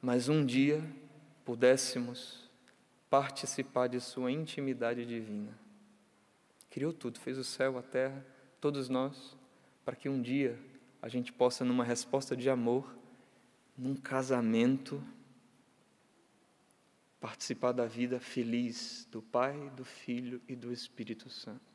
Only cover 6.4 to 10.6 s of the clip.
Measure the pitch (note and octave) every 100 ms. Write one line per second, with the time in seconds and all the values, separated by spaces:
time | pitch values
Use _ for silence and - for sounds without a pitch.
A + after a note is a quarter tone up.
6.4 | _ _ - - C#3+ E3 A#2+ A#2 - C3
7.4 | B2+ - C3+ B2+ A#2+ B2+ C3 C3+ C#3 -
8.4 | - _ D3 C#3+ B2+ B2+ C3 D3 - -
9.4 | - _ _ _ - B2+ C#3+ C#3 A#2+ C3+
10.4 | C3+ A#2